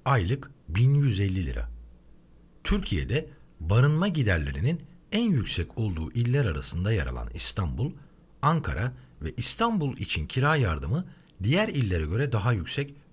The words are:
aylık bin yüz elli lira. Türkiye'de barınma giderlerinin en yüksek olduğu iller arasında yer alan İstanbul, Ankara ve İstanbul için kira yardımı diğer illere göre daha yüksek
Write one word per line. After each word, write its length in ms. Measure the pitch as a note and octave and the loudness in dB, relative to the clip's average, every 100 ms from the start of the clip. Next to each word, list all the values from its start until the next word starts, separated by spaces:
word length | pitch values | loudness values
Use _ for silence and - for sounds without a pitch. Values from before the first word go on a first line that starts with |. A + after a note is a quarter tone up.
aylık 460 | B2+ B2+ F2+ C#3 - - - | 2 2 2 -2 -6 -18 -4
bin 260 | F2 B2+ | 2 4
yüz 260 | C#3+ C#3+ F#2+ | 4 2 2
elli 260 | G2+ F#2+ E2 | 0 0 -2
lira. 220 | B1 - - - - - - - - - - | -4 -6 -10 -18 -20 -20 -20 -20 -20 -20 -12
Türkiye'de 640 | - G3 - E2+ B1+ C#3 - - - - | -2 0 0 -2 0 -2 -4 -16 -20 -10
barınma 480 | D#2 A2 C#3+ D#3 G3+ | 2 4 6 4 0
giderlerinin 720 | D#3 G#2+ E2 C#2 C2+ A#2 E3+ - - - | 2 2 2 0 0 0 -2 -6 -20 -4
en 180 | G#3 A#3+ | 0 2
yüksek 480 | C#3+ F#2 - E2 - | 2 0 -4 -4 -4
olduğu 340 | A2 D#2+ D#2+ | -2 -2 -4
iller 320 | A#2 A#2+ C#3 | -2 0 2
arasında 480 | A2+ D2 - E2+ G2 | 0 0 -4 -2 0
yer 140 | A2 B1+ | 0 -2
alan 220 | B1 A1 | -4 -8
İstanbul, 580 | - - - E2+ B1+ C3 - - - - - | -2 -2 0 -2 -2 -4 -4 -20 -20 -20 -2
Ankara 500 | C#3+ D#3+ - C2+ B2+ - - - | 2 2 0 -2 -4 -6 -20 -10
ve 120 | D#2+ - | -8 -2
İstanbul 600 | - - A#3 G#3+ C#3+ - | -2 2 0 2 -2 -4
için 300 | - F2+ D2 | -4 -4 -2
kira 300 | C3 C#3+ D#3 | 0 2 2
yardımı 480 | G2+ D2 C#2+ D3 - - - - | 2 0 -2 -2 -4 -14 -20 -4
diğer 260 | G2 F3 A3 | 0 2 2
illere 380 | D3 G#2+ E2+ D2+ | 0 0 0 0
göre 260 | G#2+ C#3+ | 0 0
daha 200 | A2+ A2 | 0 0
yüksek 420 | A2 E2 - C#3+ - - | 0 -2 -6 -6 -10 -18